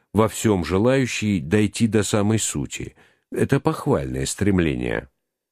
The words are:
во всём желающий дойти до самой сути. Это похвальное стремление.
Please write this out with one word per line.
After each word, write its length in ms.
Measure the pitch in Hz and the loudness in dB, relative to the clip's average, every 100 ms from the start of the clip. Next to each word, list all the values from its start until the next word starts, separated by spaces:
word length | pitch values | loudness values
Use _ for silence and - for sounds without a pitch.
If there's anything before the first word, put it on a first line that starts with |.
| _ | _
во 160 | 101 110 | 2 2
всём 340 | - 113 95 | 2 0 2
желающий 800 | 80 92 120 135 123 - 107 98 | 2 0 2 2 0 -2 -2 -2
дойти 440 | 71 107 104 - 117 | 2 2 2 2 0
до 160 | 107 | 2
самой 380 | 95 107 101 110 | 0 0 2 0
сути. 560 | - 76 64 - - _ _ _ - | -2 -6 -6 -8 -12 _ _ _ -10
Это 300 | - - 143 | -4 0 0
похвальное 640 | 160 156 147 95 67 64 67 | 0 -2 0 0 -2 -4 -6
стремление. 840 | - 101 92 80 64 60 55 - _ _ _ _ | -2 0 2 2 0 -4 -4 -8 _ _ _ _